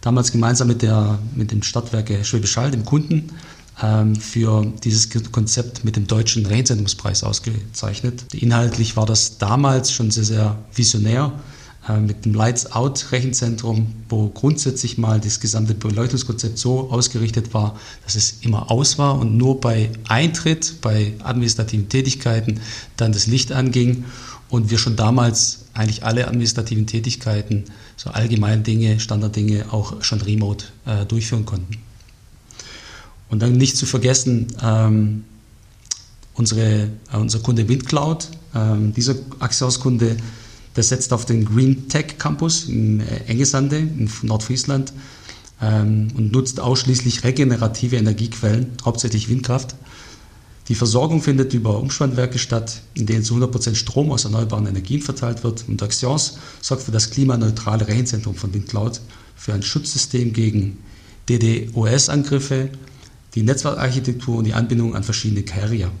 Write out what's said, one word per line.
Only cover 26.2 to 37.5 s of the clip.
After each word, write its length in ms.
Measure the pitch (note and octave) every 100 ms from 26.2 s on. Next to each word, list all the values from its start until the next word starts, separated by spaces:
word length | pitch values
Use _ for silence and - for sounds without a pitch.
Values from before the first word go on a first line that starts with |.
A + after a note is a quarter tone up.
| B2
administrativen 600 | A#2+ A#2 A2+ A2+ G#2+ G#2+
Tätigkeiten, 800 | A2+ A2+ A2+ - G#2+ G#2 G#2 G2+ - - -
so 140 | -
allgemeine 500 | - A2+ A2+ A2 A2
Dinge, 400 | A2 A2 A2+ A2
Standarddinge 720 | A2 G#2+ G#2+ G#2+ G#2+ G#2 G#2+
auch 300 | A2 G2+ -
schon 180 | - G#2+
remote, 460 | F#2+ G#2+ G#2 G2+ - -
äh, 220 | - G#2 G#2
durchführen 400 | A2+ A2 A#2 G#2+
konnten. 320 | G2 F2 G#2+ - - - - - - - - - - - - - - -
Und 100 | A2
dann 120 | A#2
nicht 260 | B2 C3 -
zu 80 | B2+
vergessen, 600 | B2+ B2 B2 - A#2+ A2+ -
ähm, 640 | A2+ A2 A2 G#2+ G#2+ G#2+ G#2+ - - - - - - - - - -
unsere, 560 | - A2+ A2 A2 G#2+ G#2+ G#2+ -
äh, 60 | G#2+
unser 220 | A2 A2
Kunde 300 | A#2+